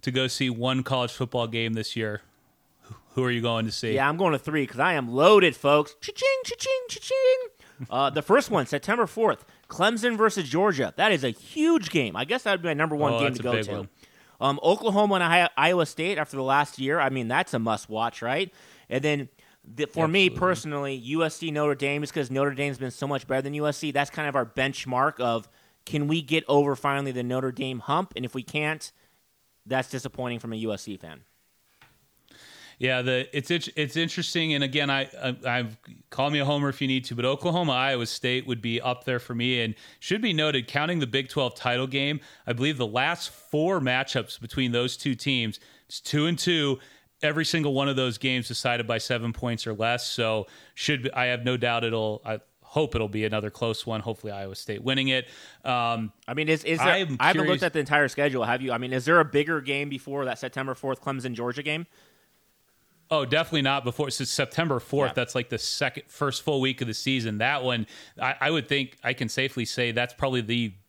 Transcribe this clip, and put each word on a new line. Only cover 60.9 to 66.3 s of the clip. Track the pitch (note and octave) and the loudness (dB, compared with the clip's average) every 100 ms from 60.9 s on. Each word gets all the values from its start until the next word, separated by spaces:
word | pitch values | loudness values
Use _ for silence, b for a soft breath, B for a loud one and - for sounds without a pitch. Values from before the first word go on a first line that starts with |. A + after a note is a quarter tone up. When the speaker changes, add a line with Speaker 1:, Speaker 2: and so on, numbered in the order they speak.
| C3 | -4
Speaker 2:
Clemson-Georgia | - C3+ B2+ A#2 A#2+ B2 | -4 -6 -6 -4 -4 -4
game? | D3 D#3 E3+ b b b b b _ _ _ _ _ _ _ | -4 -4 -6 b b b b b _ _ _ _ _ _ _
Speaker 1:
Oh, | D#3 | 0
definitely | C3 D3 E3 D#3 | 2 2 2 0
not | C3+ C#3 | 2 2
before. | B2 - C#3+ | 0 -4 -4
So | - | -2
September | C3 - C3+ - E3 B2+ | -4 -2 -2 0 0 0
fourth, | - C#3 C3+ | 0 0 0
Speaker 2:
Yeah. | |
Speaker 1:
that's, | - A#2+ C3 | 0 -2 -2
like, | A#2+ | -4
the | A#2 | -4
second, | - - C#3 A2+ - | -4 -2 -4 -4 -16
first | - C#3+ | -4 -2